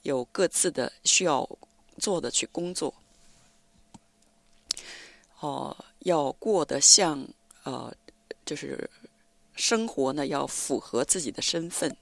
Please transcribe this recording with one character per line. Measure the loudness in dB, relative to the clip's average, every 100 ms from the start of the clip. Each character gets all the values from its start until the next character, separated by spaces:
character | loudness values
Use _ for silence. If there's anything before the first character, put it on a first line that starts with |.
有 | -2 -2 -2
各 | 2 2
自 | 4 0
的 | 0 -4 -2
需 | 2 4
要 | 4 2 0 -10 -20 _ _ -6
做 | -2 0
的 | 0
去 | -2 -2
工 | -4 -4
作。 | -4 -6 -6 _ _ -20 -20 _ _ _ _ _ -20 _ _ _ _ _ _ _ -8 -8 -18 -20 -20 _ -10
哦， | -8 -6 -8 -10 -18 _
要 | 0 2 2
过 | -2 0 2
得 | 2 4
像， | 8 8 6 0 -8 -16 _ -14
呃， | -10 -8 -10 -16 -20 _ _ -16 -10
就 | -8
是 | -8 -8 -10 _ -20 _ _ _ _
生 | -2 2 2 0
活 | 0 0
呢， | 0 -2
要 | -2 -2
符 | -4 -2 -2
合 | 0 -2
自 | 0 0
己 | -2
的 | -4
身 | -2 -2 -4
份。 | -4 -4 -6